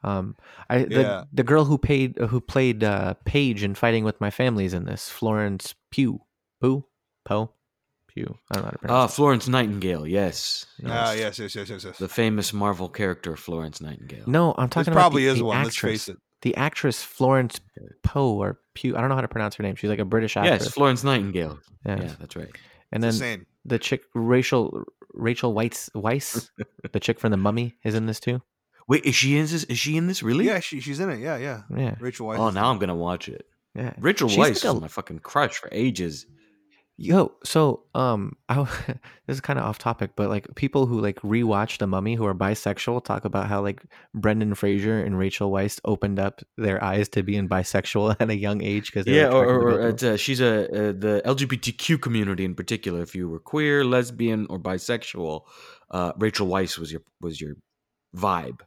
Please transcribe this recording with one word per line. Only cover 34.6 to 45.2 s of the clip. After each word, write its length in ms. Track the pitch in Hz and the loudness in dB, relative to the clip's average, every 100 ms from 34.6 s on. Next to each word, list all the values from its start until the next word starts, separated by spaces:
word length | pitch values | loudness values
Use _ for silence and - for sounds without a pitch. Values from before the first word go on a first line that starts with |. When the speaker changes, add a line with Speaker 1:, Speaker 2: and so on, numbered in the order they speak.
Speaker 1:
a 160 | 226 127 | 0 -2
Speaker 3:
my 60 | 80 | -4
fucking 300 | - - 80 | -12 -12 -14
crush 380 | - - 139 - | -4 0 0 -2
for 100 | - | -8
ages. 520 | 104 127 95 85 71 - _ _ _ _ _ _ - | -2 0 0 -6 -6 -16 _ _ _ _ _ _ -12
Speaker 1:
Yo, 340 | - 185 165 - | 2 4 4 -2
so, 380 | - 160 151 - _ - | 0 4 4 2 _ 0
um, 400 | 127 110 98 - - | 0 0 -2 -8 -2
I, 140 | 131 | 0
<laughs> 640 | 135 - - 131 - - - | 0 -4 -8 -10 -12 -20 -8
this 80 | |
is 60 | 135 | -8
kinda 200 | - 139 | -4 -4
off 160 | 107 107 | -2 -4
topic, 360 | 120 113 98 | -4 -2 -4
but, 160 | - 101 | -2 -2
like, 240 | 104 - | -2 -4
people 320 | - 139 139 131 | -4 0 2 2
who, 140 | 117 | 2
like, 160 | 101 95 | -2 -2
rewatch 600 | 104 113 117 101 113 - | -2 0 2 2 0 -2
The 80 | 101 | 0
Mummy 260 | 95 101 | 0 0
who 100 | 117 107 | 0 0
are 80 | |
bisexual 720 | 92 98 110 - 98 - 120 | 0 0 0 -2 -2 -2 -4
talk 200 | - 101 104 | -2 -4 -2
about 220 | 101 98 | -2 -2
how, 120 | 101 | -2
like, 220 | 101 101 - - _ | -2 -6 -14 -20 _
Brendan 400 | 110 107 107 107 | -2 0 2 0
Fraser 460 | 101 101 101 104 110 | 0 2 2 2 0
and 140 | 101 | 0
Rachel 320 | 95 | 0